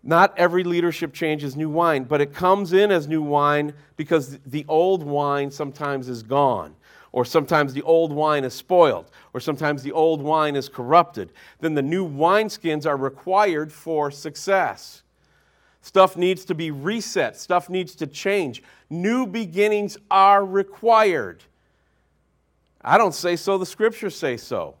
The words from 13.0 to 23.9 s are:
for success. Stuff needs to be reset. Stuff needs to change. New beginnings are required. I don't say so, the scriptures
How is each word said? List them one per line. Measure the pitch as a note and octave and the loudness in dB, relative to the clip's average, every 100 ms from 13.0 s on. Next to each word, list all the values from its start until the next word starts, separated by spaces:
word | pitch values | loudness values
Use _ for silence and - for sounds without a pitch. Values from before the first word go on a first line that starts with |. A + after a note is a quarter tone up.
| C3+ C3+ - F#3+ G#3 D#3 D#3 | -4 -8 -2 0 2 -2 -8
for | - D#3+ D#3 C#3+ | -12 -6 -4 -4
success. | C#3+ D#3 D3 - F#3+ D3 G2 - - _ _ _ _ _ _ _ _ | -6 -14 -12 -2 0 0 -6 -18 -20 _ _ _ _ _ _ _ _
Stuff | - G3 F#3 F3 | -2 4 4 4
needs | F3+ F#3 - | -2 -2 -6
to | |
be | E3 E3 | -6 -6
reset. | C#3+ D#3 A3+ - F#3+ B2 - | -6 -6 -6 -6 -4 -4 -6
Stuff | - F3+ F3 | -2 -2 -2
needs | F#3 F3 - | -8 -8 -10
to | D3+ | -12
change. | D3+ G3 G3+ D3+ A2 _ _ _ | -6 -4 -2 -4 -8 _ _ _
New | D#3+ F#3+ B3 A#3+ | -6 -2 -2 -4
beginnings | A3 G3+ E3+ G#3 G#3 G3+ - _ | -6 -6 0 2 2 -4 -10 _
are | F#3+ G3 G3+ G3 | 4 6 6 4
required. | F#3+ G3 - A3 A3 G#3+ D#3+ G2 E2 _ _ _ _ _ _ _ _ _ _ _ _ _ _ | -2 -2 -2 4 4 4 0 -4 -10 _ _ _ _ _ _ _ _ _ _ _ _ _ _
I | - F#3 | 2 4
don't | G#3 D3 | 4 0
say | F3 E3+ | -2 0
so, | G3 G3 | 0 0
the | F#3 | -2
scriptures | - G#3+ | 0 -2